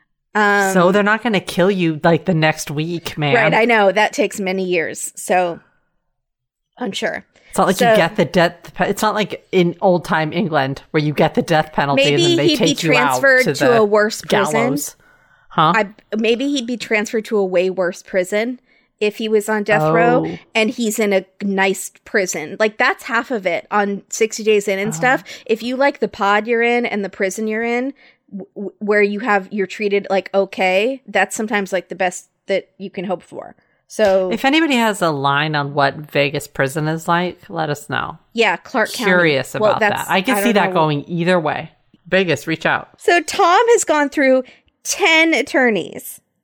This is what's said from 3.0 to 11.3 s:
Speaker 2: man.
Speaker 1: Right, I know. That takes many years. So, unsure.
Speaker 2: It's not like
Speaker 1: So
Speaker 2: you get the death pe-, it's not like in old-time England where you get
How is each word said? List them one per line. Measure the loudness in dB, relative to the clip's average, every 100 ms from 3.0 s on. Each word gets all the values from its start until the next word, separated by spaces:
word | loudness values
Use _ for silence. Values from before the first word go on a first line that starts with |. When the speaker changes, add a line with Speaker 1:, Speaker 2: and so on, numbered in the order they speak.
| -8 -4
Speaker 2:
man. | 0
Speaker 1:
Right, | 2 2
I | 2
know. | 2 4 4
That | 4 0
takes | 0 -4 -4
many | -6 -4
years. | -2 -2 -4 -6 -12
So, | -10 -2 0 0 -4 -14 _ _ _ _ _ _ _ _ _ _ -10
unsure. | -8 -6 -6 -8 -12 _ _
Speaker 2:
It's | -2
not | 0
like | 2
Speaker 1:
So | 4
Speaker 2:
you | 4
get | 2 0
the |
death | 0 2 0 -2 -12
pe-, | -4 -4
it's | -2
not | -2
like | -2 -4 -8 _
in | 2 2 2
old-time | 2 2 0 -2 0
England | -2 -2 0 -2 -4 -4
where | -2
you | 0
get | 2 0